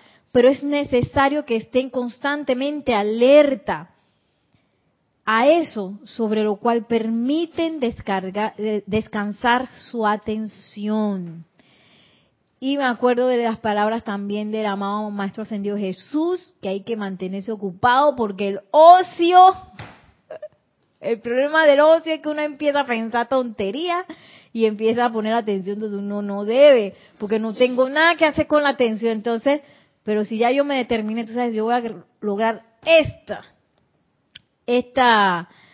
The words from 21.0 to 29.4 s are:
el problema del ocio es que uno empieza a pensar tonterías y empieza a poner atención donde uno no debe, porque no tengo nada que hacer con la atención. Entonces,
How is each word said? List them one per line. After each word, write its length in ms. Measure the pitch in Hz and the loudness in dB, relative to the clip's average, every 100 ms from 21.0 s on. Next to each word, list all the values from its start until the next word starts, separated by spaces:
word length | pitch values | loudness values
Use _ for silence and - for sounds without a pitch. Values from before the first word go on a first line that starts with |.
el 200 | - 226 | -6 -6
problema 440 | 240 247 285 311 | -2 0 2 4
del 140 | 311 277 | 4 6
ocio 340 | 311 330 320 | 6 4 2
es 80 | 311 | -4
que 80 | 302 | -4
uno 140 | 302 | -4
empieza 380 | 302 285 294 285 | -6 -4 -2 0
a 60 | 254 | -2
pensar 420 | 226 226 240 240 | -4 -4 -4 -2
tonterías 760 | 262 247 214 196 254 359 349 349 320 - - _ | -2 -2 -6 -6 -4 -4 -4 -6 -16 -20 -20 _
y 120 | 233 220 | -2 0
empieza 380 | 214 220 226 | 0 -2 0
a 80 | 240 | -2
poner 200 | 226 214 | -2 -2
atención 460 | 233 214 196 185 202 | -2 -2 -4 -6 -8
donde 180 | 214 202 | -8 -8
uno 260 | 202 208 | -8 -8
no 220 | 208 202 | -8 -6
debe, 520 | 208 247 294 254 196 - _ - | -2 6 6 6 2 -8 _ -12
porque 200 | 208 220 | -6 -4
no 160 | 220 | -4
tengo 340 | 208 254 247 262 | 0 0 0 0
nada 280 | 294 330 330 | 2 2 2
que 80 | |
hacer 240 | 311 311 - | 0 0 0
con 160 | 302 | 2
la 60 | 285 | 2
atención. 420 | 269 233 214 226 | 0 -2 -2 -4
Entonces, 480 | 220 233 226 | -4 -4 -2